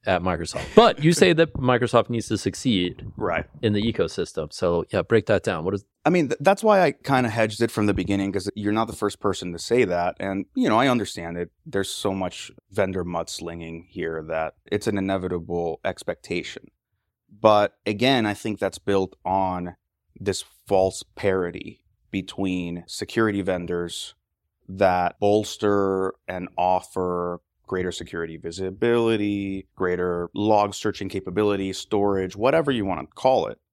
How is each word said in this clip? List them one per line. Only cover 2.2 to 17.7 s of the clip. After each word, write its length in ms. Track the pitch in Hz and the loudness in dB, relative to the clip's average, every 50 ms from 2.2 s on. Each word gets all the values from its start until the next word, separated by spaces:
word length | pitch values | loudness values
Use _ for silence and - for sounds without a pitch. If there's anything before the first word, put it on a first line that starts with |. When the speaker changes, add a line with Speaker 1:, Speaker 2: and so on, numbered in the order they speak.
| - - | -4 -4
Speaker 1:
to 100 | 110 101 | -6 -2
succeed 680 | - 101 92 - - 131 113 90 90 90 - - - 104 - | -2 -4 -4 -2 -2 0 0 0 0 -2 -4 -10 -16 -14 -8
Speaker 2:
Right. 280 | - 107 90 82 80 85 - - - | -6 -4 -2 -2 -4 -4 -8 -10 -2
Speaker 1:
in 140 | - 110 104 | -2 0 0
the 80 | 104 | 0
ecosystem. 680 | 107 117 107 - 90 80 - - 85 - - 80 76 73 | 0 -2 0 0 -2 -2 -2 -6 -6 -4 -4 -8 -8 -8
So, 360 | - - 92 87 87 85 80 _ | -6 -2 0 2 2 0 0 _
yeah, 120 | - 98 | -2 -2
break 240 | 85 - 117 110 - | 2 4 2 2 4
that 160 | - 107 92 | 2 0 2
down. 220 | - 117 92 80 80 | 2 -2 -4 -2 -2
What 100 | 92 101 | -2 -4
is 100 | 101 _ _ _ _ _ | -4 _ _ _ _ _
Speaker 2:
I 20 | - | 2
mean, 200 | 180 180 156 120 | 4 4 2 0
th-, 100 | 113 - | -2 2
that's 240 | 147 185 202 - 226 | 4 2 2 4 4
why 160 | 214 208 196 | 4 6 6
I 120 | 180 147 | 6 4
kinda 360 | - _ - - 139 127 123 113 | 2 _ -2 2 2 2 2 2
hedged 320 | 104 117 110 110 107 - | 2 2 0 0 2 0
it 100 | 117 117 | 0 0
from 140 | - 113 104 | 2 2 2
the 80 | 104 | 4
beginning, 400 | 98 98 92 87 101 98 98 98 | 2 2 0 0 0 0 0 0
'cause 160 | 90 98 87 101 _ | -2 -2 -4 -4 _
you're 180 | 104 101 101 | -4 -2 0
not 140 | 104 113 113 | 0 0 0
the 100 | 110 98 | -2 -2
first 240 | - 107 101 - _ | -4 -4 -4 -4 _
person 320 | - 104 95 - 92 90 | 0 0 0 0 -4 -8
to 60 | 85 85 | -8 -8
say 260 | - - 113 127 120 | -2 2 4 4 4
that. 320 | 90 87 87 85 90 - - | 4 2 0 0 -2 -2 -4
And, 280 | 95 98 98 98 101 _ _ | -6 -4 -4 -4 -6 _ _
you 120 | 262 254 | 0 2
know, 120 | 160 107 113 | 4 4 4
I 100 | 131 139 | 4 4
understand 480 | 123 120 101 - - 90 85 85 85 | 4 2 0 -4 -8 -10 -8 -8 -6
it. 160 | 87 87 - _ _ _ | -6 -8 -8 _ _ _
There's 240 | 165 - 98 95 - | -4 -4 -2 -2 -2
so 240 | - - - 101 95 | -6 -4 -2 -2 -2
much 360 | 95 92 90 - - - - - - _ _ | -2 -4 -6 -6 -10 -16 -16 -18 -20 _ _
vendor 340 | - 107 98 95 95 95 85 | -2 -2 -2 0 -2 -4 -4
mudslinging 800 | 87 87 82 82 - - - 85 85 85 85 82 82 82 82 85 _ | -4 -4 -6 -6 -6 -10 -10 -10 -10 -10 -10 -10 -10 -12 -12 -14 _
here 340 | - 90 85 82 80 80 | -10 -6 -6 -6 -6 -4
that 320 | 78 80 80 80 80 76 _ _ _ | -4 -4 -2 -2 -4 -4 _ _ _
it's 220 | - - 107 - | -4 -4 -2 -2
an 100 | 113 104 | -2 -2
inevitable 840 | 98 95 95 98 95 90 90 90 87 82 85 87 85 85 82 80 - - | 0 0 0 -2 -2 -2 -4 -4 -6 -6 -4 -4 -4 -4 -4 -6 -4 -6
expectation. 840 | 98 90 - - - 85 _ - - 95 87 - - - - - - _ _ _ _ _ _ _ _ _ _ _ _ | -6 -6 -4 -8 -8 -8 _ -6 -6 -6 -6 -6 -8 -14 -16 -18 -20 _ _ _ _ _ _ _ _ _ _ _ _
But 480 | 104 104 110 110 107 104 104 98 | -12 4 6 8 8 8 4 2